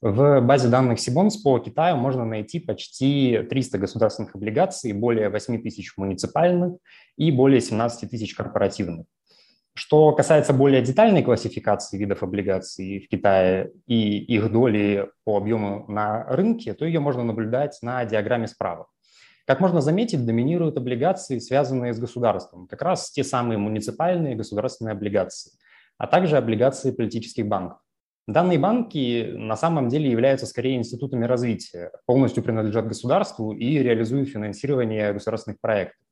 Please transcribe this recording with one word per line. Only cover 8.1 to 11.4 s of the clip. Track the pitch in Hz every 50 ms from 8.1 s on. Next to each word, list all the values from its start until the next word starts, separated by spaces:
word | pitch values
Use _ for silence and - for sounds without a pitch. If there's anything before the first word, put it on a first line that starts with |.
| - 117 107 98 -
корпоративных. | - 104 - - - 101 98 - - 101 85 85 82 82 _ _ _ _ _ _ _ _ _ _ _ _ _ _
Что | - - - - 151 156 151
касается | 147 151 143 - 165 151 143 - 147
более | 127 135 143 139 131 120
детальной | 120 135 208 214 233 202 165 117
классификации | 123 120 -